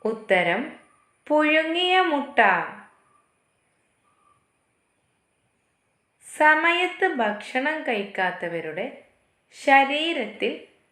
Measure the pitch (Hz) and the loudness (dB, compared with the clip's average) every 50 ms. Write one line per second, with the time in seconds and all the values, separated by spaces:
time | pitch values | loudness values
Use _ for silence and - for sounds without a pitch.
0 | - 220 220 220 - - 196 180 175 170 175 214 285 320 - - - _ _ _ | -6 -6 -6 -6 -2 0 2 2 2 2 0 -2 -4 -8 -12 -18 -20 _ _ _
1 | _ _ _ _ _ - 302 302 302 302 311 311 320 320 330 349 359 359 370 370 | _ _ _ _ _ 0 2 2 4 4 2 2 2 0 -2 -2 0 2 2 2
2 | 370 349 294 277 247 - - 247 220 196 185 170 160 - - - - - _ _ | 2 2 0 -2 -4 -2 2 4 4 4 4 2 -2 -6 -12 -16 -20 -20 _ _
3 | _ _ _ _ _ _ _ _ _ _ _ _ _ _ _ _ _ _ _ _ | _ _ _ _ _ _ _ _ _ _ _ _ _ _ _ _ _ _ _ _
4 | _ _ _ _ _ _ _ _ _ _ _ _ _ _ _ _ _ _ _ _ | _ _ _ _ _ _ _ _ _ _ _ _ _ _ _ _ _ _ _ _
5 | _ _ _ _ _ _ _ _ _ _ _ _ _ _ _ _ _ _ _ _ | _ _ _ _ _ _ _ _ _ _ _ _ _ _ _ _ _ _ _ _
6 | _ _ _ _ - - - - 302 302 311 311 320 339 339 349 359 349 - - | _ _ _ _ -20 -10 -2 4 6 6 6 6 4 2 0 0 -2 -4 -2 -2
7 | 381 370 320 262 220 208 208 208 - - - 254 269 302 311 311 277 277 233 202 | -2 -2 0 0 -2 -2 -4 -6 -8 -8 -6 -4 -2 -2 -4 -4 -4 -4 -4 -4
8 | 202 196 - - 185 180 175 175 175 170 170 165 156 156 151 175 214 277 - - | -4 -6 -4 -2 -2 -2 -2 -4 -6 -8 -6 -8 -8 -8 -8 -8 -8 -10 -12 -16
9 | - _ _ _ _ _ _ _ _ _ - - - 285 269 269 277 262 285 294 | -20 _ _ _ _ _ _ _ _ _ -20 -4 2 4 6 6 6 4 0 -2
10 | 311 330 330 294 220 208 - - 202 233 311 - - - _ _ _ _ | -2 -2 -2 -4 -6 -6 -6 -4 -4 -4 -4 -6 -12 -20 _ _ _ _